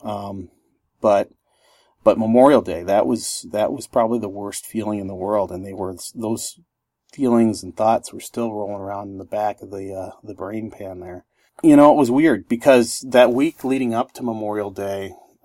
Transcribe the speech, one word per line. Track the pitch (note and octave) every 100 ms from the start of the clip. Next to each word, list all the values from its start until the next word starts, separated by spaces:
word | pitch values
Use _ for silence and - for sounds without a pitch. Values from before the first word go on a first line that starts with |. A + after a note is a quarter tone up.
um, | G#2+ G2+ G2+ G2 F2 _ _ _ _ _
but, | G#2+ G2+ - _ _ _ _ _ _ _
but | A2 G2+
Memorial | A2 B2 C#3 B2+
Day, | F#2+ E2
that | F#2 G2+ B2+
was, | A2+ - - F2
that | G#2 G#2+
was | C3+ -
probably | B2+ A2+ A#2+
the | G2+
worst | G2 G2+ - -
feeling | A2+ G#2 G#2
in | F#2+
the | F#2
world. | G2 G#2 F#2
And | F2+ G2
they |
were, | G2 F#2+ F2+ - A#2+
those | A2 A2 - - _ _ _ _ _
feelings | C#3+ B2+ A#2 A2+ G2
and | F#2 -
thoughts | A2 A2+ -
were | -
still | - A#2+ A#2
rolling | G#2+ G2+ G2+
around | G2 G2+ G2+
in | G2
the | F#2+
back | G#2 G#2+ G2+
of | G2+
the, | G2 G2
uh, | F#2+ F#2 -
the | G#2+
brain | G2 A2 A2 G#2+
pan | - G2 F#2
there. | F2 F2 _ _ _ _
You | D#3+ D3
know, | D3
it | D3
was | A#2+
weird | C3 D#3+ G#2+ -
because | A#2 D3 B2+ A#2 - C3
that | B2 B2
week | B2 D#3+ -
leading | C3 C3+ B2
up | A2+ C3
to | -
Memorial | B2 A2 G#2 G#2 G2+
Day, | G2 G2 G2 G2 - _ _